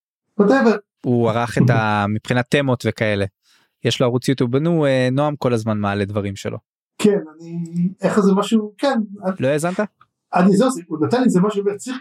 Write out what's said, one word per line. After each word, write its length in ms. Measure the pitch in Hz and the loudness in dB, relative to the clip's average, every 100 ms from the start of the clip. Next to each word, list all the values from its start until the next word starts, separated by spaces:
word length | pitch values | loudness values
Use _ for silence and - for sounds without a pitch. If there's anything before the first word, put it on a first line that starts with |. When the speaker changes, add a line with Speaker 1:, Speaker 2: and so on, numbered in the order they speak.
| _ _ _ - | _ _ _ 0
Speaker 1:
Whatever. 360 | 196 269 226 208 - _ | 2 4 2 0 -4 _
Speaker 2:
הוא 260 | - 120 117 | -2 0 2
ערך 280 | 110 117 - | 0 -2 2
את 120 | 120 | 2
ה-, 360 | 113 110 104 101 | 2 2 0 -2
<laughs> 60 | |
מבחינת 320 | 107 - 123 120 | -4 -2 -2 0
תמות 360 | 147 139 123 110 | 0 0 -2 -2
וכאלה. 360 | - 107 101 95 - _ _ _ _ | -2 -2 0 -2 -6 _ _ _ _
יש 160 | 127 - | -4 0
לו 60 | 127 | 0
ערוץ 220 | 120 - | 0 0
יוטיוב, 280 | 135 123 135 | 0 0 0
נו, 300 | 160 170 147 | 0 2 2
אה, 220 | 131 127 | 2 2
נועם 240 | 131 151 147 | 0 -2 -2
כל 160 | 131 | -2
הזמן 260 | 120 110 107 | 0 0 -2
מעלה 260 | 101 101 | 0 -2
דברים 320 | 98 104 98 98 | -2 -4 -6 -6
שלו. 220 | - 110 - _ _ - | -8 -10 -14 _ _ 0
Speaker 1:
כן, 200 | 208 196 156 156 | 2 2 -2 -14
אני, 220 | 165 170 165 170 180 - | -12 -10 -6 -4 -4 -2
איך 180 | 180 - | -2 2
זה 120 | 196 | 2
משהו, 380 | 190 196 226 214 - | 2 2 -2 -2 -4
כן. 200 | 285 240 208 202 185 190 | -2 -2 -4 -6 -8 -4
Speaker 2:
לא 80 | 127 | -2
האזנת? 320 | 151 170 185 208 _ _ _ _ | 0 -2 -4 -6 _ _ _ _
Speaker 1:
אני 220 | 180 185 196 | 2 4 4
זהו, 140 | 254 | 2
זה, 120 | 170 - | 0 -6
הוא 200 | 151 147 | -4 0
נתן 120 | 240 | 0
לי 60 | |
איזה 160 | 240 180 | 2 2
משהו, 200 | 208 196 | 0 0
הוא 80 | 196 | -4
אומר, 100 | 202 | -4
"צריך 180 | - 254 | -8 -10